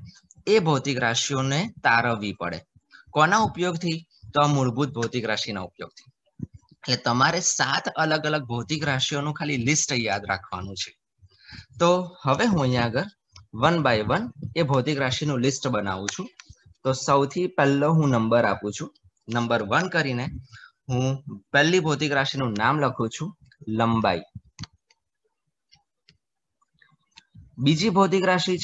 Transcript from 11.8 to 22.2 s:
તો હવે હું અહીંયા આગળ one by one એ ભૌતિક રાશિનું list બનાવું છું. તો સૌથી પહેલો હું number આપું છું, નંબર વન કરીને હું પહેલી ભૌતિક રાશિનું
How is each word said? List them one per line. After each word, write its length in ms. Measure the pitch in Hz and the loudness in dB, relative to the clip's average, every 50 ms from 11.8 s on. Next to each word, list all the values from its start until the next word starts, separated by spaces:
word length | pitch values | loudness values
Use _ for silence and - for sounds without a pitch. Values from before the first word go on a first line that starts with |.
તો 360 | 170 175 180 180 180 170 - - - | 4 4 4 2 0 -4 -12 -6 -2
હવે 200 | 135 143 - 240 233 | -2 0 2 2 2
હું 80 | 190 156 | 2 2
અહીંયા 220 | 135 127 127 120 117 | 2 2 2 2 0
આગળ 240 | 117 110 143 196 208 - _ _ _ _ - - _ - 113 135 | 0 -2 -4 -4 -6 -10 _ _ _ _ -20 -20 _ -4 0 2
one 120 | 160 175 165 143 | 2 2 2 2
by 120 | 127 117 107 107 107 143 | 2 2 2 2 0 0
one 80 | 196 233 240 - - - 107 - | -2 -2 -6 -10 -12 -14 -6 -2
એ 60 | 165 | -2
ભૌતિક 360 | 165 131 139 127 123 151 147 139 | 0 2 2 0 2 0 -2 -2
રાશિનું 420 | 135 127 123 - 151 147 139 120 | -2 -2 -2 -2 -2 -2 0 0
list 280 | 123 139 135 - - 127 | 0 0 0 -2 -4 -2
બનાવું 400 | 110 104 101 98 92 95 101 - - | -2 -2 -2 -4 -4 -4 -6 -8 -8
છું. 120 | - 202 - - - - - - _ _ - _ _ | -8 -12 -12 -16 -20 -20 -20 -20 _ _ -20 _ _
તો 100 | - 131 | -2 -2
સૌથી 540 | 131 135 - 156 139 139 139 135 - 180 180 123 - | -2 -2 0 2 4 4 2 0 -2 -4 -4 -2 0
પહેલો 320 | 170 143 139 139 139 147 156 165 | 2 2 4 4 4 2 4 4
હું 120 | 160 151 139 | 4 4 4
number 340 | 127 113 110 113 117 120 113 | 2 2 2 4 4 4 4
આપું 280 | 104 95 - 104 104 | 2 0 -2 -4 -8
છું, 180 | - - 151 - - _ _ _ _ _ _ 110 117 | -8 -8 -10 -12 -14 _ _ _ _ _ _ -4 -2
નંબર 280 | 120 117 117 117 110 | -2 0 0 0 0
વન 240 | 104 98 123 160 185 175 175 | 0 0 0 0 0 0 0
કરીને 320 | 165 143 135 123 120 131 - 120 123 - - - - - - _ _ _ 135 | -2 -2 0 -2 -4 -6 -6 -10 -12 -16 -18 -20 -20 -20 -20 _ _ _ -4
હું 160 | 127 123 131 135 139 135 - 131 101 101 - _ | -2 0 0 0 -2 -4 -8 -14 -16 -16 -8 _
પહેલી 280 | - 143 147 165 180 185 | 2 4 4 6 4 2
ભૌતિક 320 | 156 156 143 139 151 139 | 2 0 0 0 0 0
રાશિનું 400 | 143 135 | 0 0